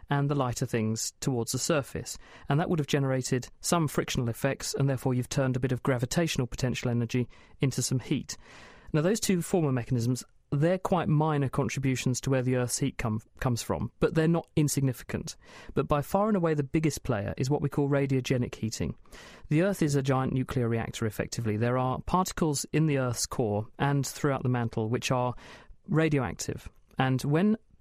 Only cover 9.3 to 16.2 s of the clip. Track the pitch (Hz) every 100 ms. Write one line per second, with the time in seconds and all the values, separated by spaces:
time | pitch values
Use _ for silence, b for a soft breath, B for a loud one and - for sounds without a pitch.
9.3 | 180 - 190 147 127 113 123 117 127 -
10.3 | _ _ 143 165 185 - 180 151 151 156
11.3 | 147 135 - 117 - 131 127 135 123 -
12.3 | 131 127 127 123 - 139 - 113 110 -
13.3 | - 131 113 - 80 104 - 156 160 160
14.3 | 165 - - 151 - 135 - - - 160
15.3 | - B B B - 156 147 139 196